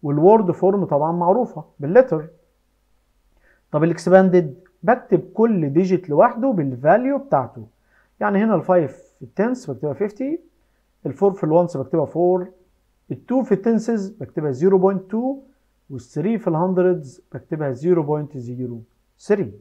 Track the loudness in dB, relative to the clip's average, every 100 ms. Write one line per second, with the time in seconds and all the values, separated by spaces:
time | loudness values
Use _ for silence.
0 | -2 4 6 6 4 0 2 2 0 0
1 | 0 0 2 2 0 -6 -18 _ 2 4
2 | 4 -2 -6 _ _ _ _ _ _ _
3 | _ _ _ _ _ _ _ -2 0 0
4 | 4 6 6 4 0 -8 _ _ 0 0
5 | 2 -2 -2 -2 0 2 0 0 0 -2
6 | 0 2 2 2 -2 -2 -4 -2 2 2
7 | 2 -4 -2 -4 -4 -12 -20 _ _ _
8 | _ _ -2 0 0 0 2 2 0 -6
9 | -20 _ -16 -4 -2 -2 -8 -8 -6 -4
10 | -6 -6 -8 -8 _ _ _ _ _ _
11 | -12 0 0 0 0 2 0 -4 -4 -4
12 | -4 0 0 0 -4 _ _ _ _ _
13 | _ -14 -4 -2 0 0 0 -2 -2 -4
14 | -6 -12 -10 -6 -6 0 2 4 2 -2
15 | -6 -6 -6 -8 -14 _ _ _ _ -16
16 | -10 -6 -2 -2 -2 0 0 2 2 0
17 | -6 -20 _ -18 -10 -6 -6 -4 0 0
18 | 0 -4 -6 -12 -12 -10 -10 -10 -18 _
19 | _ _ -2 -2 -2 -10